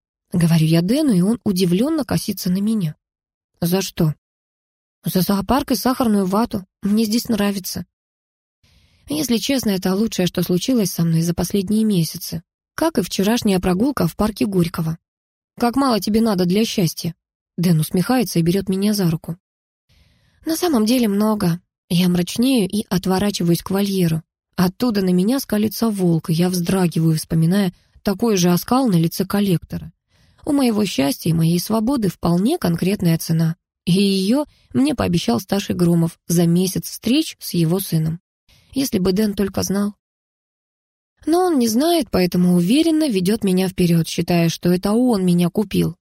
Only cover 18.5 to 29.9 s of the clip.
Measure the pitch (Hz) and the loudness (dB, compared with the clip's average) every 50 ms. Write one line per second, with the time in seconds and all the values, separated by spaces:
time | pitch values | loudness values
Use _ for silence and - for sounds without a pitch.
18.5 | 175 196 196 - 190 190 196 214 214 202 190 165 165 160 - - 165 - _ _ | 0 0 0 -2 -2 0 0 0 0 0 0 0 0 -2 -6 -10 -14 -14 _ _
19.5 | _ _ _ _ _ _ _ _ _ _ _ _ _ _ _ _ _ _ - 311 | _ _ _ _ _ _ _ _ _ _ _ _ _ _ _ _ _ _ -6 -6
20.5 | 320 320 359 349 302 226 214 214 247 254 240 214 196 202 208 220 214 208 202 175 | -4 -2 0 0 2 2 2 2 2 2 2 2 2 2 2 0 0 0 0 0
21.5 | 165 175 - _ _ _ _ - 180 170 185 180 175 180 175 - - - 240 269 | -2 -2 -6 _ _ _ _ -2 0 2 2 2 2 0 -2 -2 -2 -2 0 2
22.5 | 269 240 190 190 - 208 - - 196 180 - 180 190 190 202 208 196 - 175 170 | 2 2 0 0 -2 -4 -4 -2 -4 -2 0 0 0 0 0 -2 -2 0 0 0
23.5 | 170 - - - 190 196 202 196 196 190 180 165 160 160 - _ _ _ _ _ | 0 0 0 -2 -2 -2 -2 0 0 0 0 0 0 -2 -6 _ _ _ _ _
24.5 | _ - 185 185 - - 254 247 208 202 190 185 180 180 185 214 262 277 - - | _ -2 -2 -2 -2 -2 -2 -2 0 0 0 2 2 2 2 2 0 -2 -2 -4
25.5 | 220 214 214 220 - - 226 226 208 196 185 175 165 160 - - 160 160 175 185 | -2 -2 -2 -2 -2 -2 -2 -2 0 0 0 2 0 0 0 -2 0 0 0 0
26.5 | 185 180 170 165 185 185 185 170 - 170 160 165 156 156 - - 165 160 160 165 | 0 -2 -2 0 0 0 0 0 0 0 0 2 0 0 -2 -2 0 0 2 2
27.5 | 185 208 202 180 - _ _ _ _ - - 208 196 190 240 233 214 185 175 180 | 2 2 0 0 -4 _ _ _ _ -8 -4 -4 -2 0 0 0 2 2 2 2
28.5 | 175 170 - - 240 262 277 240 185 165 160 170 - - 190 - - 202 202 196 | 2 0 0 0 0 2 2 2 2 2 2 0 -2 -4 -4 -2 -2 0 0 0
29.5 | 175 160 - - - 170 147 165 | 0 -2 -2 -6 -12 -12 -12 -14